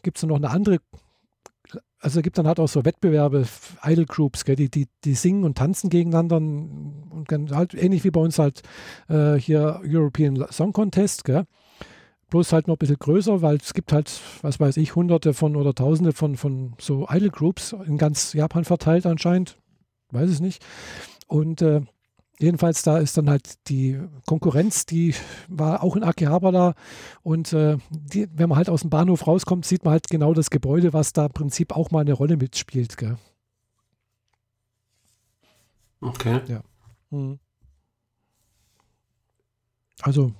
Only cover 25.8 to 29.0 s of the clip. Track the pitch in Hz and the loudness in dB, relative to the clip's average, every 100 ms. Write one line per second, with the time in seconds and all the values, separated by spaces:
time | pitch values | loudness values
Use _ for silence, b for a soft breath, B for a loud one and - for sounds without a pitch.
25.8 | 185 196 196 - 151 170 190 180 175 - | 0 0 -2 0 2 2 2 4 2 0
26.8 | B B B B - 160 160 160 151 151 | B B B B -4 -2 0 2 2 0
27.8 | - 156 147 196 208 156 170 147 180 165 | -4 -14 -6 -4 -4 0 2 2 2 0
28.8 | 165 151 | 0 2